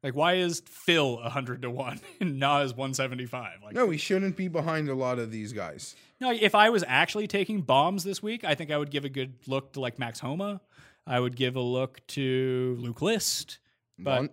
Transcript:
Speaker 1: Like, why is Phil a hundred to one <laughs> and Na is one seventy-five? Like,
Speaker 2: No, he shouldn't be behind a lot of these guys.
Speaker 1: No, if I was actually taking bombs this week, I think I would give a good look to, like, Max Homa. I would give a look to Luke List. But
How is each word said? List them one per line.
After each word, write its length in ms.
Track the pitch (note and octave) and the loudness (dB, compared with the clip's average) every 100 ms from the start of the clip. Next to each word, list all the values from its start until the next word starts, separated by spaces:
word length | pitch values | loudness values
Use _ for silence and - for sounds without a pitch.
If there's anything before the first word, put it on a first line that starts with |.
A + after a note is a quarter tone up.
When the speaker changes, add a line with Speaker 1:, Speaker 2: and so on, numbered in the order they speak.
Speaker 1:
Like, 140 | C#3 C3 | -4 2
why 200 | E3 F#3 | 2 4
is 280 | F3+ E3+ - | 0 -2 -10
Phil 540 | - - E3+ C#3 A#2 | -2 4 6 6 0
a 60 | A#2 | -4
hundred 320 | C#3 B2 B2 | -4 -6 -6
to 80 | B2 | -6
one 300 | B2 B2+ A2+ - | -6 -6 -8 -14
<laughs> 100 | - | -4
and 200 | F3+ C3+ | -2 2
Na 220 | C#3 C#3+ | 4 4
is 120 | C#3 | 2
one 220 | B2 C3+ C3+ | -2 -4 -2
seventy-five? 680 | C3 B2 B2 C3 G#2+ E2+ | -4 -4 -8 -8 -10 -14
Like, 120 | - - | -8 0
Speaker 2:
No, 160 | A#3 | 2
he 60 | D#3 | 0
shouldn't 360 | - F#3+ F#3+ F#3 | 0 0 0 -2
be 120 | F#3 | -2
behind 420 | E3 D#3+ D#3+ D3+ | -2 -2 -2 -2
a 60 | C3 | -2
lot 240 | B2+ B2 | -2 -2
of 100 | A2+ | -4
these 220 | A2 G#2+ | -6 -8
guys. 420 | A2 E2+ D2 - - _ _ | -8 -8 -10 -16 -18 _ _
Speaker 1:
No, 120 | B3+ | -2
if 240 | A#3 G#3 G#3 | 4 6 8
I 160 | G#3+ | 8
was 120 | A3+ E3 | 6 4
actually 400 | B2+ E3+ G#3 G#3+ | 4 4 0 -2
taking 340 | G3+ G3 G#3+ | -2 0 -2
bombs 420 | C3+ C3 D#3+ G3 | 4 4 4 0
this 200 | F3+ F#3 | -4 -6
week, 200 | G#3 A#3 | -6 -6
I 120 | F3+ C#3+ | -2 -2
think 160 | D#3 | 0
I 60 | D3+ | -2
would 100 | D3 | 0
give 160 | C#3+ C#3 | -4 -4
a 40 | |
good 260 | C3+ C3 B2 - | -4 -6 -8 -4
look 280 | C3+ C3+ | -4 -4
to, 60 | C#3+ | -6
like, 200 | B2 A#2+ | -6 -4
Max 200 | A#2+ A2 | -8 -6
Homa. 400 | B2 D#3 G3+ G3 _ - - _ - | -6 -4 -6 -8 _ -20 -20 _ -2
I 140 | B2 | 0
would 160 | B2+ B2+ | 0 0
give 200 | B2+ B2+ | 0 0
a 60 | |
look 440 | B2 B2+ C3 - - | -2 -2 -4 -8 -10
to 680 | - C3 C3 C3 B2+ B2+ A#2+ | -4 0 0 0 0 -2 -2
Luke 240 | A#2+ A#2 | -6 -2
List. 560 | E3+ A3+ - - - - _ _ _ - | 0 0 0 -4 -8 -16 _ _ _ -8
But 320 | G2 C3 C#3+ | 0 0 0